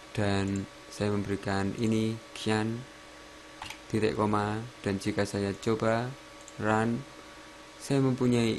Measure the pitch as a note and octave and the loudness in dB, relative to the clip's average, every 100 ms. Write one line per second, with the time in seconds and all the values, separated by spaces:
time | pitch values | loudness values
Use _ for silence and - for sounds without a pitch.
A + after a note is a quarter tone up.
0 | - - G2+ G2 G2 G2 G2 - - - | -8 0 2 4 2 0 -4 -12 -16 -2
1 | G#2 G#2 F#2+ G2 - G2 G2 G#2 A2+ A2 | 0 2 0 -2 0 0 0 0 2 2
2 | A2 A2+ - - G#2+ A2 A2 A#2 C3 - | 2 -2 -10 -6 0 2 0 -4 -10 -16
3 | - - - - - - - - - A2 | -18 -18 -18 -20 -18 -14 -12 -12 -2 2
4 | G#2 - G#2+ G#2 G#2 G#2+ A#2+ - G#2 G2 | 2 4 4 4 2 0 -6 -4 -2 0
5 | G#2+ G2+ G2+ G#2 G2+ F#2 A2+ A2+ A2+ A2+ | 0 0 0 0 0 0 0 2 4 2
6 | B2+ C3+ - - - - G#2+ A2 A#2 A#2+ | 0 -8 -16 -18 -16 -4 2 4 2 0
7 | C#3 - - - - - - - - C#3 | -6 -16 -18 -18 -18 -20 -20 -16 0 4
8 | C3+ B2+ B2 A#2+ A#2 | 4 4 4 6 4